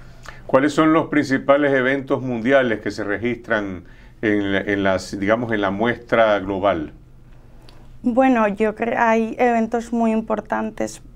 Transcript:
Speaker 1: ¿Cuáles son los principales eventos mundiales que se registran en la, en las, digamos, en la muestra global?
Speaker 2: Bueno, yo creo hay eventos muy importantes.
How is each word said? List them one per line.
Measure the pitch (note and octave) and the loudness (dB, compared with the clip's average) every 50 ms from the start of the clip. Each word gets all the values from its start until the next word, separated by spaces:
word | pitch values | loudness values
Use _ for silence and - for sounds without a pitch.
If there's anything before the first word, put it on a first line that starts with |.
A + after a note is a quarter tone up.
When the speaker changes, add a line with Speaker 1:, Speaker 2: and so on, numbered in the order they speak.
| - - - - - - - - - | -20 -20 -20 -20 -18 -18 -18 -16 -2
Speaker 1:
¿Cuáles | - - C3 C#3+ D3 - | 0 2 2 2 2 2
son | D#3+ D#3+ D#3 D#3+ | 2 4 4 4
los | D#3+ C3+ - | 2 2 0
principales | D3+ D3 C3 B2+ C3+ C3 - C#3 C#3 D3 D3 C#3 C#3 | 0 -2 0 0 -2 0 2 2 2 4 4 2 2
eventos | C3 B2 C3 C#3 C#3 C3 C3+ C#3+ A#2+ C3 | 2 2 0 0 -2 -2 -2 -4 -2 -2
mundiales | B2+ A#2+ A2+ G#2+ C3 C#3 C3+ B2+ A#2 G#2+ G#2 | -4 -4 -2 0 2 4 4 4 2 -2 -4
que | - G#2 | -4 -6
se | G#2 A2 G2+ | -6 -6 -4
registran | G2+ G2+ F#2+ A#2 B2 A#2 A#2+ - A2 A2+ G#2+ G2+ G2 F#2 E2+ - - - - - - - - A#2 | -4 -4 -2 -4 -4 -6 -6 -4 -4 -4 -2 -2 -4 -8 -12 -14 -18 -20 -20 -20 -20 -10 -4 0
en | G#2+ G#2 G2+ G2+ G2 G2 | 0 0 0 0 0 -2
la, | F#2+ | -2
en | F#2 G2+ G2+ G2 | 0 0 0 0
las, | G2 G2 F#2+ F2+ - - A#2 G2+ | 2 0 0 0 -2 -6 -8 -4
digamos, | G2 G2+ A2+ A#2+ A#2+ A2+ | 0 0 0 0 0 -2
en | A2+ G#2 | -2 -2
la | G2+ F#2+ | -2 -2
muestra | G2 G2+ A2+ A#2+ A#2 A#2 - - B2 A2+ A2+ G#2+ G#2 G2 | -2 0 -2 -2 -2 -4 -4 0 2 4 4 4 2 0
global? | F#2 G2 G2 F#2 G2 G2 F2+ D#2+ D2+ - - - - - - - - - - - - - - - - - - - - - - - | 0 -4 -4 0 0 0 0 0 -4 -8 -12 -16 -20 -20 -20 -20 -20 -20 -20 -20 -20 -20 -20 -20 -20 -20 -20 -20 -20 -20 -14 -6
Speaker 2:
Bueno, | - B3 A3 B3+ C4 C4 B3 A3+ A3 | -4 0 4 4 4 6 4 4 2
yo | G#3 G3 - A3 G#3+ G#3+ | 2 0 0 -2 -2 -2
creo | - A#3 A#3 B3+ | -2 -4 -4 0
hay | A#3+ A#3 A3+ A3 A3+ A3+ A3 - | 0 2 2 4 2 0 0 0
eventos | - B3 A#3+ A#3 A3+ A3+ A3+ A#3+ A#3 A#3 A#3 A#3 | 2 2 2 4 2 0 0 -2 -4 -4 -2 -2
muy | A#3 A3+ A3+ | 0 0 2
importantes. | A3 A3 A3 - G#3+ G#3 - - A3 A3 A3 A3 - - - - - - - - - | 0 0 -2 -2 -4 -6 -4 -4 -4 -4 -4 -6 -6 -6 -6 -6 -8 -12 -20 -20 -20